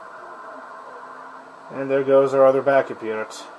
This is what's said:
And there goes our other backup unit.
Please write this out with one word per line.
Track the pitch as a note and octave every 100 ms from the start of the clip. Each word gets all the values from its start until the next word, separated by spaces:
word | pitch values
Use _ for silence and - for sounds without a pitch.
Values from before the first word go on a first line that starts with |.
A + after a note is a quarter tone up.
| - - - - - - - - - - - - - - - - -
And | B2+ C3+
there | C#3
goes | C3+ C3+ C#3
our | C3+ C3+
other | C3+
backup | C3 C#3 B2+ A2+
unit. | A2 A2 G#2+ - -